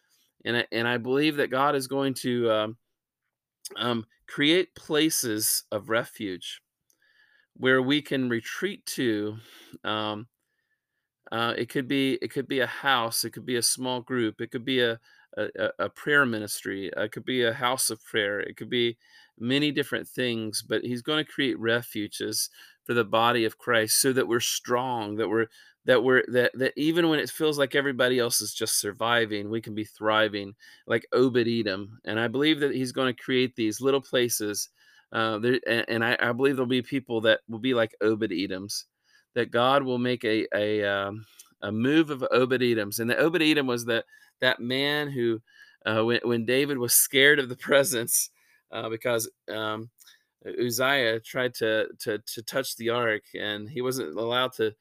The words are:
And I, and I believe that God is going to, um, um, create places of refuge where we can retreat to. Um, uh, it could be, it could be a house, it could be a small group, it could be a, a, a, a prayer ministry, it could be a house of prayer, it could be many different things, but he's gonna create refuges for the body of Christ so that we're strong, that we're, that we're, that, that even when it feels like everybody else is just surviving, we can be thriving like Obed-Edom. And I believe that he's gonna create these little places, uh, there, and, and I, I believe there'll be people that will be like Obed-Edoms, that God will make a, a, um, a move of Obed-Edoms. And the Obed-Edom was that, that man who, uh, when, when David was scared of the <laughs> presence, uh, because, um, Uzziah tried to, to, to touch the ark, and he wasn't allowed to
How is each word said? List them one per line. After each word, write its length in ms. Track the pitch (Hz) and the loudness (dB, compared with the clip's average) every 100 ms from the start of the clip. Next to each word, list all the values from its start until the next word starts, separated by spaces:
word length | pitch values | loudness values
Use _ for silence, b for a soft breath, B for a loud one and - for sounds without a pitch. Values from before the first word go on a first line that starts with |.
| _ _ _ _ | _ _ _ _
And 140 | - 120 | -2 -2
I, 80 | - | 0
and 160 | 113 117 | -2 0
I 120 | 123 | 0
believe 380 | 120 135 156 147 | 0 2 2 2
that 140 | 127 | 0
God 240 | 127 143 | 2 2
is 120 | 143 127 | 0 -2
going 280 | 139 139 | -2 -2
to, 360 | 127 127 120 117 | -2 -2 0 2
um, 260 | 107 110 113 _ _ _ _ _ _ _ _ - - | 2 0 -6 _ _ _ _ _ _ _ _ -14 -4
um, 300 | 117 117 107 _ - | -2 -2 -6 _ -10
create 480 | - 143 175 - | 0 2 4 0
places 920 | - - 151 156 - 123 107 101 - - | -6 -2 0 2 0 -2 -2 0 -2 -4
of 160 | 107 110 | -6 -2
refuge 720 | 113 135 - 104 90 - - _ _ _ b b b b b b - | -2 -2 -8 -8 -8 -12 -16 _ _ _ b b b b b b -2
where 260 | 127 131 | 4 4
we 200 | 127 147 | 4 0
can 260 | 143 139 127 | 0 -2 0
retreat 560 | 117 - - 190 - - | -2 -4 -6 -6 -6 -8
to. 500 | - 127 104 104 110 B B B B | -2 0 0 -2 -8 B B B B
Um, 440 | - 107 107 104 120 _ _ _ _ _ _ _ _ _ - | -4 -2 -2 -6 -10 _ _ _ _ _ _ _ _ _ -8
uh, 220 | 113 117 - | -4 -2 -2
it 120 | 120 | -4
could 200 | 151 127 | -4 -2
be, 300 | 139 135 - | 0 0 -2
it 80 | 117 | -4
could 180 | 147 127 | -6 -2
be 120 | 135 | 0
a 60 | 120 | -2
house, 580 | - 139 127 113 - | -2 0 2 0 -2
it 60 | 113 | -6
could 160 | 117 104 | -6 -4
be 100 | 120 | 0
a 60 | |
small 380 | 113 - 127 127 | 0 -2 -2 -4
group, 400 | 113 127 113 - | -2 0 0 -2
it 100 | 117 | -8
could 140 | 131 | -8
be 160 | 120 131 | -2 0
a, 180 | 120 113 b b b - | 2 0 b b b -8
a, 120 | 107 - | -6 -4
a, 120 | 104 - | -4 -2
a 80 | 98 | -6
prayer 340 | - - 147 | -6 2 4
ministry, 640 | 131 110 104 - 101 98 95 - | 4 0 -4 -6 -6 -6 -6 -4
it 160 | 107 | -6
could 120 | - | -6
be 180 | 113 127 | -4 0
a 100 | 117 | 0
house 380 | 113 123 127 - | 0 -2 0 -2
of 120 | 113 | -4
prayer, 360 | - 113 101 101 | -4 -2 0 -2
it 160 | - - | -6 -8
could 140 | 110 | -4
be 260 | 123 120 113 b b b b | 0 0 -2 b b b b
many 320 | 117 139 147 | -2 0 0
different 380 | 139 139 120 - | -2 -4 -4 -6
things, 540 | - 123 113 110 104 | -4 -2 -2 -4 -6
but 200 | - 110 | -4 -4
he's 200 | 117 123 | -2 -6
gonna 220 | 120 151 | -2 -2
create 340 | 147 - 135 107 | -2 -2 -2 0
refuges 920 | 110 120 120 - 104 - 104 107 - B B B | 0 0 -2 -8 -6 -6 -4 -4 -4 B B B
for 100 | - | -2
the 100 | 120 | 0
body 400 | 104 110 117 120 | 2 2 4 4
of 140 | 110 - | 0 -2
Christ 420 | - 120 110 - | 0 2 4 2
so 140 | 139 | 2
that 120 | 127 - | 2 2
we're 140 | 117 | 0
strong, 760 | - - 117 123 127 120 104 104 | 0 -4 -2 -2 0 -4 -4 -2
that 120 | 101 | 0
we're, 200 | 110 113 b b b | 0 -2 b b b
that 180 | - 127 | 2 4
we're, 200 | 127 127 - | 6 4 4
that, 240 | 123 120 | 2 2
that 180 | 117 131 - | 2 -4 0
even 340 | 151 165 165 | 0 2 2
when 80 | 151 | 2
it 100 | - | -2
feels 300 | - 156 147 | -2 0 0
like 160 | 135 | 0
everybody 440 | 143 139 123 127 127 | 0 0 2 2 2
else 220 | 117 - | 2 0
is 140 | 104 | -2
just 260 | - 110 - | -4 -2 -2
surviving, 680 | 104 101 113 120 110 104 101 | -2 -2 0 2 0 -2 -4
we 100 | 113 | -6
can 140 | 110 | -6
be 100 | 104 | -8
thriving 720 | 107 - 107 107 107 101 98 107 B B B | -8 -4 2 4 2 0 -8 -14 B B B
like 200 | 117 - | -2 2
Obed-Edom. 880 | 123 131 120 117 117 104 95 101 110 - | 4 4 4 2 2 0 -4 -8 -12 -4
And 120 | 107 | -2
I 100 | 117 | 0
believe 320 | 123 151 156 | 0 2 2
that 140 | 143 | 0
he's 180 | 123 127 | -2 -4
gonna 200 | 131 131 | -2 -2
create 420 | 120 - 127 127 | -2 -2 0 0
these 280 | - 110 104 | 0 -2 0
little 180 | 131 139 | 0 0
places, 720 | - 131 120 - 104 101 - b b b b | 0 0 0 0 -4 -4 -8 b b b b
uh, 260 | 113 113 107 | -2 -2 0
there, 220 | 120 127 - | 0 0 0
and, 180 | 117 - | 0 0
and 160 | 117 | 0
I, 120 | 117 123 | 0 2
I 140 | 117 | 0
believe 240 | 120 139 131 | 2 2 2
there'll 100 | 123 | 0
be 140 | 127 | 0
people 400 | 123 135 - 113 | -2 -6 -4 0
that 180 | 110 110 - | 4 2 0
will 120 | 113 | -6
be 160 | 127 | 0
like 200 | 123 113 - | 0 0 0
Obed-Edoms, 880 | 107 110 107 87 95 95 104 - - _ b b b | 0 2 0 -2 -4 -6 -8 -10 -12 _ b b b
that 160 | 123 117 | -4 0
God 320 | 120 127 139 | 2 4 4
will 160 | 131 123 | 2 0
make 260 | 123 123 | 0 0
a, 220 | 113 110 - | 0 0 0
a, 280 | 104 107 107 | 0 0 0
um, 440 | 101 101 98 107 107 B B - | 0 0 -2 -6 -14 B B -10
a 100 | 104 | -6
move 400 | 110 127 156 151 | 0 2 4 2
of 140 | 139 127 | 0 0
Obed-Edoms. 640 | 117 127 127 123 110 101 104 | 2 4 2 2 2 -2 -4
And 100 | 113 | 0
the 100 | - | 2
Obed-Edom 480 | 151 170 156 151 131 | 2 4 4 4 2
was 180 | 120 | 0
that, 200 | 117 117 - b b b | 0 -2 -2 b b b
that 200 | 127 - | 0 0
man 500 | 117 131 143 147 143 | -2 -2 0 0 -2
who, 300 | 131 120 110 - B B B | -2 -2 -2 -8 B B B
uh, 180 | - 110 | -2 2
when, 160 | 113 120 | 2 2
when 200 | 120 117 | 2 0
David 340 | 113 131 143 139 | 2 2 2 0
was 160 | 120 | 2
scared 440 | - - 139 139 151 | 2 4 6 8 6
of 100 | 127 | 2
the 80 | 127 | -4
<laughs> 120 | - | 2
presence, 640 | 143 135 123 117 - - b b b b | 4 4 0 0 -2 -2 b b b b
uh, 160 | 113 113 | -10 -8
because, 420 | 113 127 117 120 - - | -4 0 0 -2 -10 -10
um, 380 | 107 107 107 113 _ b b b b 98 | -4 -4 -4 -8 _ b b b b -8
Uzziah 720 | - 123 120 131 139 117 113 | -2 -2 2 2 2 2 0
tried 340 | - 135 127 | -4 -4 -4
to, 340 | - 113 110 - - | 0 0 2 0 -6
to, 200 | - 107 | -6 -6
to 240 | - - | -6 -12
touch 340 | 113 139 131 - | -6 -6 -6 -4
the 140 | 113 | -2
ark, 340 | 120 117 107 - | 0 0 -2 -4
and 340 | 90 101 104 107 | -8 -6 -6 -8
he 120 | 120 | -6
wasn't 360 | 127 127 82 85 | -4 -2 -4 -4
allowed 360 | 117 123 127 | -2 0 0
to 180 | - 110 - | 0 -4 -4